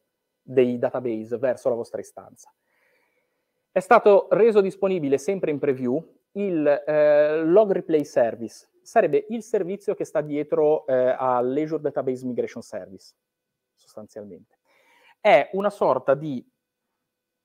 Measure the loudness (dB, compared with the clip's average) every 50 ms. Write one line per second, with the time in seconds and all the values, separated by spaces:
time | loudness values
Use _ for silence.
0 | _ _ _ _ _ _ _ _ _ -2 0 2 2 2 0 -4 -4 -6 -4 -6
1 | -6 -6 -8 -8 -8 -10 -8 -4 -4 -4 -4 -4 -4 -4 -4 -4 -6 -10 -12 -14
2 | -14 -16 -18 -20 -20 -20 -20 -20 -20 -20 _ _ _ _ _ _ _ _ _ _
3 | _ _ _ _ _ _ _ _ _ _ _ _ _ _ -6 -2 2 4 4 6
4 | 8 6 6 6 4 2 2 4 4 4 4 4 2 2 0 -4 -2 -2 -2 -2
5 | -2 0 -2 0 0 -2 -6 -4 -4 -4 -4 -2 -2 -2 -2 -2 -2 -4 -4 -4
6 | -6 -10 _ _ _ _ -10 -6 -6 -4 -2 0 0 0 0 0 -2 -2 0 2
7 | 4 4 4 4 2 2 0 0 2 4 4 4 4 4 0 -2 -2 0 0 0
8 | 0 0 0 0 0 0 -2 -6 -10 -14 -14 -18 -20 _ _ _ _ -2 0 2
9 | 2 2 2 -2 -2 -4 -10 -12 -6 -4 -4 -4 -4 -6 -10 -8 -6 -6 -6 -6
10 | -6 -6 -6 -6 -4 -4 -6 -6 -4 -2 0 2 2 2 2 0 0 0 0 2
11 | 2 0 0 0 0 0 0 0 0 0 -2 -4 -4 -4 -4 -6 -6 -6 -6 -4
12 | -4 -4 -4 -6 -6 -6 -6 -6 -6 -6 -8 -14 -16 -14 -14 -14 -14 -16 -20 -20
13 | _ _ _ _ _ _ _ _ _ _ _ _ _ _ _ _ _ _ _ -20
14 | -20 -18 -18 -18 -18 -18 -20 -20 _ _ _ _ _ _ _ _ _ _ _ _
15 | _ _ _ _ 4 6 6 6 4 2 -4 -4 -4 -4 -2 0 0 0 0 2
16 | 0 0 0 0 -2 -6 -8 -10 -12 _ _ _ _ _ _ _ _ _ _ _
17 | _ _ _ _ _ _ _ _